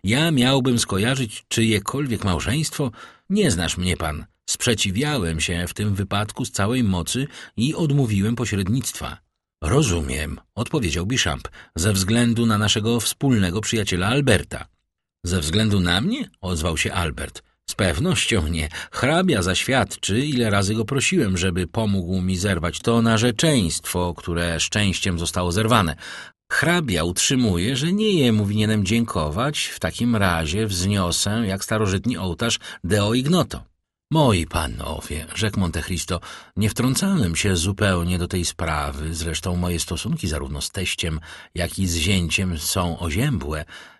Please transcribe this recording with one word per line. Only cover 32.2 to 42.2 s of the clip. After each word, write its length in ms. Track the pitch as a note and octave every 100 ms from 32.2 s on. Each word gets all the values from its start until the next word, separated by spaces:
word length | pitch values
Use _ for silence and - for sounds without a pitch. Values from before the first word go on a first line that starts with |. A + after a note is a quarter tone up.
| F#2+ E2 A#2 - - -
Deo 300 | E2 G#2 G2+
Ignoto”. 500 | B2 C3+ F3 C3+ - - _ _ _ -
„Moi 340 | D#3+ C#3 F#2+ D#2+
panowie”, 800 | F2 D2+ A1 - D#2 - D2+ D#2 -
rzekł 240 | G#2+ G2+
Monte 220 | F2+ E2+
Cristo, 380 | D#2+ F2+ - F2 - - - -
„nie 140 | G#2
wtrącałem 640 | - B2 C3+ G3 F#3+ F#2+ D#2
się 200 | G2+ F2+
zupełnie 640 | F2 G2 G#2 F2+ E2+ F2+
do 100 | F2
tej 180 | F#2+ E2+
sprawy. 680 | - D#2+ D2+ C#2+ C#2 D2+
Zresztą 420 | D#2+ E2 D#2 F#2+ F2
moje 240 | F2 F2
stosunki 480 | - E2 - D#3+ F#2
zarówno 340 | D2+ C2 C#2+
z 80 | -
teściem, 500 | - F2+ - F2 D#2 - - - -
jak 240 | E2+ -
i 80 | F#2+
z 80 | E2
zięciem 640 | E2 G2